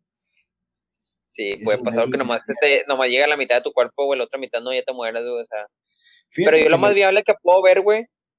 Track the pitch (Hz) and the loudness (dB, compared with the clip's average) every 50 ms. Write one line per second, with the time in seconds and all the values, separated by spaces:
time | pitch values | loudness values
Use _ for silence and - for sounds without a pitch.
0 | _ _ _ _ _ _ _ _ _ _ _ _ _ _ _ _ _ _ _ _ | _ _ _ _ _ _ _ _ _ _ _ _ _ _ _ _ _ _ _ _
1 | _ _ _ _ _ _ _ - 107 101 101 101 107 107 104 104 123 120 117 117 | _ _ _ _ _ _ _ -10 -10 -8 -8 -6 -4 -2 -2 -2 -2 -4 -2 -2
2 | 113 127 123 - 131 120 120 113 - - 135 - - 143 139 135 - - 139 131 | -2 -2 -2 -4 -4 -4 -6 -6 -6 -8 -6 -2 0 0 2 0 0 -2 -2 -2
3 | 131 127 123 131 143 147 151 147 131 107 120 123 123 135 - 127 120 117 - - | 0 0 0 0 0 0 0 -2 -2 -2 -2 -2 -2 -2 -2 -2 -2 -2 -2 -4
4 | 143 139 139 127 120 110 - 135 131 120 - 117 117 127 131 127 123 - 131 127 | -4 -2 -2 -4 -4 -6 -8 -10 -10 -8 -8 -8 -8 -6 -6 -6 -6 -6 -8 -8
5 | 120 113 113 117 120 123 123 117 113 - 113 107 104 - _ _ _ _ _ _ | -8 -8 -8 -8 -8 -8 -8 -10 -10 -10 -12 -12 -12 -14 _ _ _ _ _ _
6 | _ _ _ _ _ _ - - 180 185 156 160 151 151 165 151 185 208 208 196 | _ _ _ _ _ _ -6 -2 2 4 4 4 4 4 4 4 4 2 4 4
7 | 196 190 190 208 208 - 208 - - 175 180 190 190 185 185 190 190 208 214 220 | 4 4 2 2 2 0 0 0 2 4 4 4 6 4 4 4 4 2 0 0
8 | 233 - _ _ _ _ _ | -2 -6 _ _ _ _ _